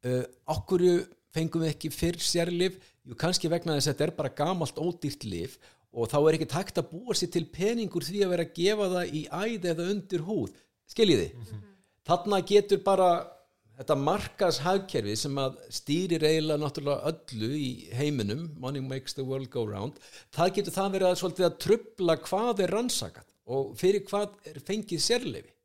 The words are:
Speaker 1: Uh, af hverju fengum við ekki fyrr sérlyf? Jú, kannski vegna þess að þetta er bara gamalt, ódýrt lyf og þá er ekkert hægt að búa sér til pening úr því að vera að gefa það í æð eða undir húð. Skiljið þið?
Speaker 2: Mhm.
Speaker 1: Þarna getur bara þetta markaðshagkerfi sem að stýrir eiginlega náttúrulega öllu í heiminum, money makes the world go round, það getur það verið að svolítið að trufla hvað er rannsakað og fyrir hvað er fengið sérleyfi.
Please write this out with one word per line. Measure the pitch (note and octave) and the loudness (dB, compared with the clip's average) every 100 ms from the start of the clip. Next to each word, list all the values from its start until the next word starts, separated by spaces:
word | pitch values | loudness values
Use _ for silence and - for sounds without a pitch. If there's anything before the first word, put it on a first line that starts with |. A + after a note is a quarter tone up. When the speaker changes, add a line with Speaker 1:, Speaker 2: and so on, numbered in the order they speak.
Speaker 1:
Uh, | B2 B2+ B2 - | -2 -2 -4 -10
af | - D#3 | -6 -6
hverju | - F#3 F3+ F3 - - _ | 0 4 6 4 0 -14 _
fengum | - E3 E3+ | -4 -2 0
við | D#3+ | -2
ekki | D3 D#3 | -2 -8
fyrr | - E3+ E3+ | -2 -2 -2
sérlyf? | - F3 E3+ F3 F#3 F#3+ - _ | -2 0 0 0 -2 -2 -20 _
Jú, | - A#2 | -20 -4
kannski | D#3+ F3+ E3 | 0 0 0
vegna | E3+ E3+ D3 | 0 0 0
þess | C#3 | 0
að | C3+ | 0
þetta | D3+ | 0
er | |
bara | E3 C#3 | 0 -4
gamalt, | - D3+ F#3 D3 - | 0 0 0 -2 -2
ódýrt | D#3+ F3 D3 - A#2+ | -4 -2 -6 -6 -8
lyf | F2 E2+ - - _ _ | -6 -8 -10 -20 _ _
og | A#2 A#2 | -4 0
þá | D3 | 4
er | D#3 D#3 | 4 4
ekkert | D3 | 0
hægt | C#3+ F#3+ - | -2 -2 -4
að | D#3 | -6
búa | E3 B3 G3+ | -8 -4 -2
sér | - | 0
til | F3 D#3+ | -2 -4
pening | - G3 A#3 G#3 | -2 -2 0 -2
úr | F3 C#3+ | -4 -4
því | G3+ | 0
að | G3 | 0
vera | F3 E3 | 2 -2
að | |
gefa | - F3 G#3+ G3 | 0 0 2 0
það | F3+ F3 | 0 -2
í | D3+ D3+ | -4 -6
æð | D#3 G#3+ A3+ F3 | -4 -4 -2 -2
eða | E3 F3 | -2 -2
undir | G3+ G3 F3 | -2 -2 -4
húð. | D#3+ G#3 G2+ - _ _ | -2 -2 -4 -8 _ _
Skiljið | _ - G#3+ C3+ | _ 2 6 6
þið? | E2 - | 4 -6
Speaker 2:
Mhm. | A2+ G#2+ G2+ - _ _ - | -14 -14 -16 -20 _ _ 0
Speaker 1:
Þarna | F3+ G3 G3+ | 2 4 0
getur | - G3+ G3+ G3 | 6 4 6 2
bara | - F#3+ F#3 E3+ - - _ _ _ - | 4 6 6 4 0 -14 _ _ _ -18
þetta | C3+ C#3+ | 0 2
markaðshagkerfi | C#3+ G3 - - F#3 D#3+ D3+ F#3+ F#3+ C#3 G2+ | 4 0 -2 0 2 2 2 0 0 -4 -2
sem | A2 C#3+ C#3 | -2 -2 -2
að | C3+ - - | -4 -6 -12
stýrir | - - D3+ F#3 E3 | -12 -2 -2 0 2
eiginlega | D3+ D#3+ D#3 D3+ | 2 2 2 0
náttúrulega | D3 C3+ C#3+ C#3 C#3+ | -2 -4 -2 -2 -2
öllu | D#3+ - A2+ A2 | -6 -8 -6 -4
í | D3 C3+ B2 - | -2 -4 -6 -10
heiminum, | A#2+ D3 C#3+ G#2 A#2+ E3+ | -2 0 0 0 -2 -6
money | D3+ B2+ C#3 | -8 -8 -6
makes | C3 C3 C3 | -6 -8 -8
the | - | -8
world | C3+ C3+ C3 | -6 -6 -6
go | B2+ | -4
round, | G#2+ G2+ G#2+ D3 - - - | -4 -4 -6 -10 -20 -20 -14
það | - F3 | 0 0
getur | F#3+ F#3 | 2 -4
það | E3 G3 | -2 -2
verið | F#3+ F#3 | 2 2
að | F3+ | 2
svolítið | F#3 E3 F3+ | -2 2 0
að | - | 0
trufla | - A3 - - F3+ D#3+ | 2 2 2 -2 0 2
hvað | - F#3+ A#3+ G#3 | 0 0 0 0
er | F#3 | 0
rannsakað | G3 B3 - G2+ - - _ | 0 0 -2 -6 -12 -20 _
og | - C3 C#3 | -6 -4 -4
fyrir | - F3+ G3+ | 0 2 2
hvað | G3 G3+ G3+ - | 0 -4 -4 -8
er | - - | -16 -16
fengið | - G#3 - E3 | -6 -6 -4 -2
sérleyfi. | - A#3+ A#3+ A2+ - _ | 2 0 -2 -8 -12 _